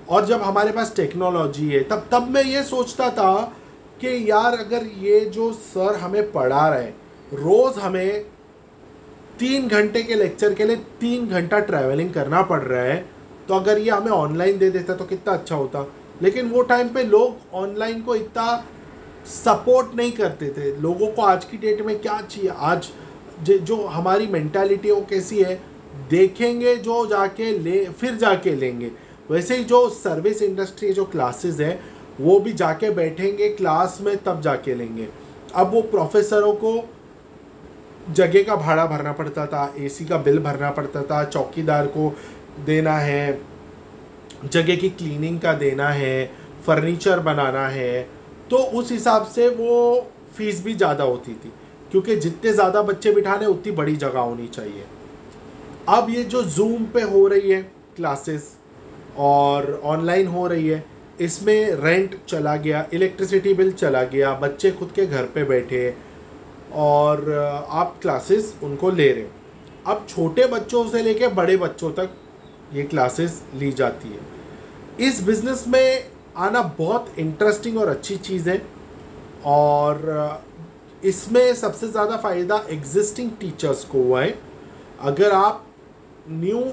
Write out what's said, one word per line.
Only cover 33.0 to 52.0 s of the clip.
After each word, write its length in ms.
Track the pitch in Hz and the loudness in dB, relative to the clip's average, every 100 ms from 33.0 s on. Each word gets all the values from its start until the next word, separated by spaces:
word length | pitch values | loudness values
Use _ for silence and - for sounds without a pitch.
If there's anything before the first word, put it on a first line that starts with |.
| 160 160 196 202 208 | -2 -2 -4 0 -2
class 500 | 208 175 156 185 - | 0 0 2 0 -2
में, 160 | 202 196 | -2 -2
तब 240 | 202 170 | -2 -2
जाके 340 | 151 131 135 123 | -2 -2 -4 -6
लेंगे। 320 | 117 113 110 - - - - - | -6 -8 -10 -14 -20 -20 -4 0
अब 160 | 185 | 2
वो 80 | 226 | 2
प्रोफेसरों 720 | 220 202 156 214 208 208 208 | 2 0 2 0 2 2 2
को 360 | 208 220 226 - - - - - - - - - - - - - | 2 -2 -2 -6 -16 -20 -20 -20 -20 -20 -20 -20 -20 -20 -16 -2
जगह 320 | 151 175 190 | 2 4 4
का 120 | 202 196 | 4 0
भाड़ा 300 | 156 156 165 | 2 2 2
भरना 260 | 151 147 | 0 -4
पड़ता 360 | 143 147 156 147 | -6 -6 -6 -4
था, 260 | 147 139 143 | -4 -4 -6
एसी 280 | 139 - 160 | -8 -8 -4
का 120 | 165 | 0
bill 220 | 143 147 | 4 2
भरना 320 | 147 135 143 | 2 -2 -2
पड़ता 320 | 139 139 151 | -2 -6 -6
था, 200 | 139 151 | -2 -2
चौकीदार 640 | 147 - - - 160 147 143 | -2 -2 -4 -4 0 2 0
को 280 | 156 151 147 - - - - 143 | 0 -2 -4 -12 -20 -18 -8 0
देना 320 | 156 156 156 | 2 2 0
है, 440 | 147 143 143 139 - - - - - - - - - - 139 | 0 0 -2 -4 -10 -20 -20 -20 -20 -20 -20 -20 -20 -16 -2
जगह 240 | 170 160 180 | 2 2 2
की 140 | 190 | 0
cleaning 500 | 185 160 147 160 170 | -4 -6 -4 -4 -2
का 140 | 170 | 0
देना 360 | 147 143 135 143 | 0 0 0 0
है, 420 | 143 135 131 127 - - - - | 0 0 -2 -4 -8 -20 -6 0
furniture 520 | 156 160 170 196 180 | 2 2 0 2 2
बनाना 480 | 160 147 135 135 135 | 2 0 0 0 -2
है, 420 | 135 127 123 123 - - - - | -2 -2 -2 -6 -14 -20 -20 0
तो 80 | 254 | 0
उस 340 | 262 233 240 | 2 -2 -4
हिसाब 340 | 233 233 220 214 | -2 2 2 2
से 240 | - 240 | 2 2
वो 580 | 233 233 240 240 247 247 - - - | 2 2 4 4 2 -2 -12 -18 -6
fees 280 | 214 175 196 | -4 -4 -4
भी 80 | |
ज़्यादा 300 | 208 175 143 | 0 2 2
होती 300 | 135 123 - | 0 -2 -6
थी, 180 | 110 113 - - - - | -14 -16 -18 -20 -20 -2
क्योंकि 240 | 190 | 0